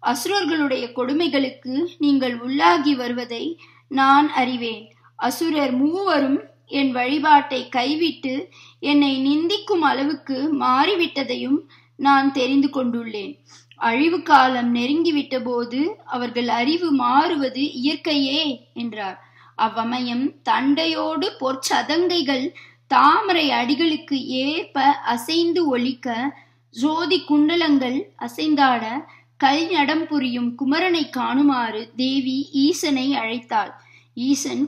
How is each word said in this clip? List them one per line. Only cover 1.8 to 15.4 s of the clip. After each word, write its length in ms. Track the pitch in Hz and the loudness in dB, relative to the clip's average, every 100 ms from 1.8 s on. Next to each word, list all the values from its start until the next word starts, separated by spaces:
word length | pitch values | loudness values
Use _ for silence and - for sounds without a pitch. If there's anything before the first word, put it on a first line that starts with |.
| 349 - | -4 0
நீங்கள் 380 | 294 277 254 240 | 2 2 2 -4
உள்ளாகி 540 | 240 269 339 349 277 269 | -4 2 4 4 2 0
வருவதை 480 | 247 240 240 233 277 339 - _ _ | -2 -6 -6 -6 -8 -10 -16 _ _
நான் 360 | 269 269 277 302 | 0 6 6 4
அறிவேன். 520 | - 247 247 233 220 220 _ _ _ | 0 -2 -2 -6 -8 -14 _ _ _
அசுரர் 560 | 233 254 330 302 277 254 | -6 -2 -2 0 0 0
மூவரும் 640 | 285 339 392 311 277 277 - _ _ | 0 0 0 0 2 -2 -4 _ _
என் 240 | 285 269 | -2 0
வழிபாட்டை 720 | 247 247 294 294 285 285 262 247 | 0 -2 0 4 4 4 -6 -4
கைவிட்டு 640 | 254 247 311 330 - 269 262 - - - _ | -4 -2 -2 -2 -4 -6 -6 -8 -16 -20 _
என்னை 340 | - 294 285 269 | 0 2 2 2
நிந்திக்கும் 640 | 269 294 330 415 - 392 | 0 0 0 -4 -2 0
அளவுக்கு 540 | 302 254 277 311 - 262 294 285 | 2 0 -2 -4 -6 -4 -2 0
மாறிவிட்டதையும் 1000 | 254 262 311 392 339 - 247 247 247 285 - - _ _ | 2 2 2 2 -2 -4 -6 -6 -2 -2 -2 -20 _ _
நான் 300 | 269 277 277 | 2 4 2
தெரிந்து 380 | 269 247 277 277 | 0 0 2 2
கொண்டுள்ளேன். 640 | 277 254 240 226 214 196 - _ - _ - | 0 -2 -4 -6 -10 -10 -14 _ -20 _ -4
அழிவு 380 | - 233 320 339 | -2 2 2 0
காலம் 460 | - 285 262 254 240 | 4 6 6 2 0
நெருங்கிவிட்ட 600 | 240 247 294 330 294 277 262 | 0 0 0 2 0 -2 -4